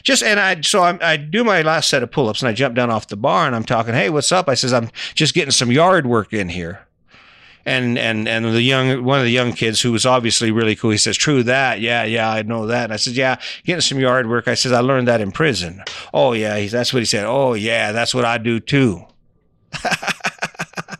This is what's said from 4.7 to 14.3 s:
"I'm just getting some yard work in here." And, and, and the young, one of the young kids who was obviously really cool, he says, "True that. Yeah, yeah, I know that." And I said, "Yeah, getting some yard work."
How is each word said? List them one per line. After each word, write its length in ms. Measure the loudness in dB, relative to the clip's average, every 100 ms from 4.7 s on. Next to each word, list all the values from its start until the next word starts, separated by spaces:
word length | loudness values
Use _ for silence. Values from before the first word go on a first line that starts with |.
"I'm 180 | 0 -2 -8 -8
just 200 | -2 0
getting 160 | 0 0
some 200 | 0 2
yard 360 | 4 4 4 2
work 260 | 0 0
in 160 | -4 -4
here." 380 | -6 -8 -10 -18 _ _ -20 -20 -20 -20 -14 -4
And, 320 | -2 0 0
and, 300 | 0 -2 -2
and 160 | -2
the 180 | 0 2
young, 400 | 2 2 2 0
one 160 | 0 2
of 60 |
the 80 | 2
young 200 | 2 0
kids 280 | 0 -2 0
who 100 | 0
was 160 | 2 2
obviously 460 | 2 2 0 0
really 240 | 2 0 0
cool, 160 | 0
he 60 | 0
says, 180 | 0 0
"True 260 | 0 2
that. 380 | 2 2 0 -2
Yeah, 240 | -2 -2
yeah, 260 | 0 0 0
I 120 | -2
know 240 | -4 -4 -2
that." 180 | -2
And 80 | -2
I 40 | -4
said, 180 | -4
"Yeah, 260 | -2 -2 -2 -8 -10
getting 160 | -4 -2
some 180 | -2 0
yard 300 | 2 2
work." 180 | 0